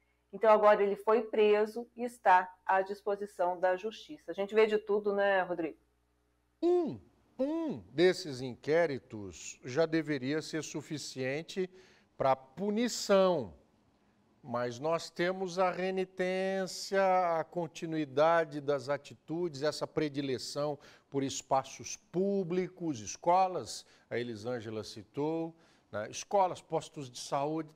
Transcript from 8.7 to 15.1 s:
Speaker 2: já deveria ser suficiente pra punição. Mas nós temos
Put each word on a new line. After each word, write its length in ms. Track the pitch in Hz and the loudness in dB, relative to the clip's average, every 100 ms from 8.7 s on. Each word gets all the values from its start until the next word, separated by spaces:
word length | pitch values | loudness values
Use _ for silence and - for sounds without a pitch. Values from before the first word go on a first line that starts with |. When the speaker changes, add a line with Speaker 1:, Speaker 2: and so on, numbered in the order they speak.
| 160 170 131 - 110 98 82 - - | 2 2 -2 -8 -12 -12 -12 -16 -14
Speaker 2:
já 220 | 139 127 165 | -8 -2 0
deveria 560 | 165 147 147 127 156 | 0 0 -2 -2 -4
ser 220 | 147 160 | -4 -8
suficiente 1040 | 147 160 131 147 - 135 131 139 165 - 185 - - _ _ - | -6 -10 -8 -10 -10 -6 -4 -4 -6 -6 -6 -8 -20 _ _ 0
pra 180 | 131 - | 2 2
punição. 1160 | - - 202 208 240 - - 196 190 170 104 - _ _ _ _ _ _ _ _ | -2 -8 -4 0 0 -2 2 4 6 2 -2 -12 _ _ _ _ _ _ _ _
Mas 380 | 139 120 123 117 | -6 -4 -4 -4
nós 300 | 151 165 | -2 -2
temos 480 | - | -4